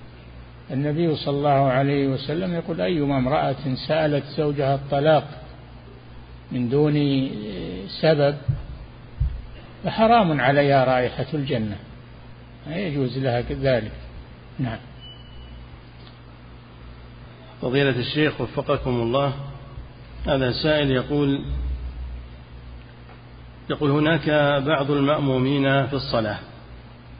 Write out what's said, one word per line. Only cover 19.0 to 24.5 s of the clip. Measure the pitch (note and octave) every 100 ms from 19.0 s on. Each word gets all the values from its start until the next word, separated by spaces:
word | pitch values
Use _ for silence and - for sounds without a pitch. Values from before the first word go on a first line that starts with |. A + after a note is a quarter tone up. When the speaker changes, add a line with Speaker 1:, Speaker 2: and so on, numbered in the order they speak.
| A2+ C3+ C#3 - - - - - - - - - -
Speaker 2:
هذا | C#3 B2+
سائل | A#2+ D#3 D3+ C#3+
يقول، | B2+ C3+ D3 C#3+ C#3 - - - - - - - - - - - - - - - - - - - - - - -
يقول: | D3 D3
هناك | D3 D3+ D#3+ D#3 D3+ C#3+